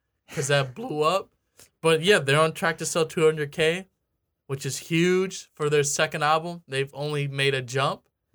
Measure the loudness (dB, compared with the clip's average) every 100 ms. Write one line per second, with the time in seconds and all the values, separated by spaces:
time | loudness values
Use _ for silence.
0 | _ _ _ -8 0 0 0 -6 -8 0
1 | 0 0 -4 _ _ _ -20 _ 2 2
2 | 4 4 4 4 4 2 -4 -4 -4 -2
3 | -2 2 2 2 -6 0 0 0 -8 _
4 | _ _ _ _ -12 -8 -6 -8 -2 2
5 | 4 2 0 -6 -16 -6 0 2 2 0
6 | -2 0 0 0 -2 -12 -8 -6 -6 -6
7 | -6 -4 -4 0 0 0 -4 -2 -2 -2
8 | _ _ _